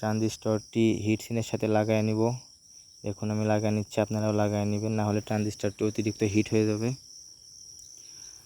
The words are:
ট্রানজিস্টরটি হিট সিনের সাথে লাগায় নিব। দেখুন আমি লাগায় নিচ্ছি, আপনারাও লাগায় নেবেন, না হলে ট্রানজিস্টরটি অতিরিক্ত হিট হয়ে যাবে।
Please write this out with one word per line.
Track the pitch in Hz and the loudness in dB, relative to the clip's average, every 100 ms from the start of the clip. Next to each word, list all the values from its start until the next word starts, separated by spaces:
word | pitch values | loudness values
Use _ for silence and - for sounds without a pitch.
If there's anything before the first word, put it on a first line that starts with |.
ট্রানজিস্টরটি | 110 110 110 - 113 107 - 117 113 104 | -2 0 -2 -2 -2 -2 -2 2 2 2
হিট | 104 107 | 0 -2
সিনের | - 117 107 | -2 -6 -4
সাথে | 107 110 107 | -2 0 2
লাগায় | 107 110 107 | 2 2 2
নিব। | 107 113 127 - _ _ - - - | 2 0 -2 -8 _ _ -20 -20 -12
দেখুন | 107 101 107 | -10 -6 -4
আমি | 107 107 | 0 2
লাগায় | 107 107 107 | 2 2 0
নিচ্ছি, | 104 - | -2 -2
আপনারাও | 107 110 107 104 | 0 0 0 2
লাগায় | 104 104 104 | 0 0 0
নেবেন, | 104 107 110 | -2 -2 0
না | 104 | 0
হলে | 104 - | 0 0
ট্রানজিস্টরটি | 107 104 - 104 - 107 | -2 -2 -2 -4 -2 -2
অতিরিক্ত | 104 110 104 107 | 0 -2 0 0
হিট | 101 107 | 2 2
হয়ে | 110 107 | 2 2
যাবে। | 107 113 131 - - - - - - - - - - - - - - | 2 -2 -4 -10 -20 -20 -20 -20 -20 -20 -20 -20 -20 -20 -20 -20 -20